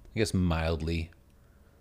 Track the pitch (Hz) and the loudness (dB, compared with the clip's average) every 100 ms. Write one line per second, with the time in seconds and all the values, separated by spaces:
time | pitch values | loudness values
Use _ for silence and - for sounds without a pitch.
0 | - 113 107 95 90 80 82 80 80 85 | -8 -2 0 2 2 2 0 -2 -2 -4
1 | 82 - - - - - - - | -6 -12 -20 -20 -20 -20 -20 -20